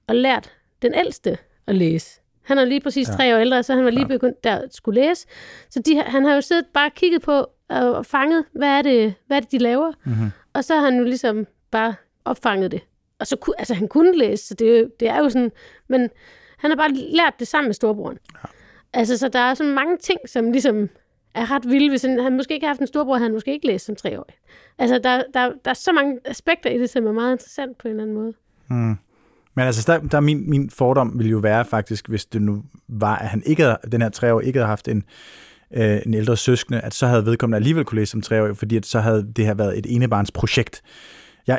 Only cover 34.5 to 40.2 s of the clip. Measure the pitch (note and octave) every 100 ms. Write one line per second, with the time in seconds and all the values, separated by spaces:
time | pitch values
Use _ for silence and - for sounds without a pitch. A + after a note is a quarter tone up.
34.5 | C3 A2 G#2+ - A2 - - - - -
35.5 | _ _ B2+ G#2+ G#2 A2+ A2 G#2+ A2+ -
36.5 | B2 - A2+ A2+ - B2+ A#2+ G#2+ A#2 A#2+
37.5 | G#2+ A#2+ D#3+ C#3+ A2 G#2 A2+ - A2 G#2+
38.5 | G2 G#2+ A2+ - A#2 A2 A2 G#2 A2 G#2+
39.5 | G#2 G#2 G2 - A#2+ B2 G#2